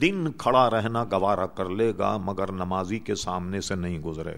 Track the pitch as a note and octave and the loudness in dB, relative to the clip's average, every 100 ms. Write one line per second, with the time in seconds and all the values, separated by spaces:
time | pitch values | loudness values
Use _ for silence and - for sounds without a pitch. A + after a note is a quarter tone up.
0 | D#3+ G3 D#3+ - A#2+ B2+ B2 A2 A2 A#2 | 0 2 -2 -2 4 6 6 4 2 0
1 | A2 F#2+ G2 G2 F#2 - F#2 G2 A#2 G2 | 0 2 4 2 0 -2 -2 0 0 2
2 | G2+ G#2+ F#2 F#2+ F#2+ F#2+ F2+ F#2 F2+ A2+ | 0 0 -2 -4 -4 -4 -2 -2 -2 -4
3 | - G2 - F2+ F2+ G2 - G2 F2 E2+ | -4 -4 -2 -4 -4 -4 -4 -4 -4 -4
4 | D#2+ D#2 D#2+ | -6 -6 -8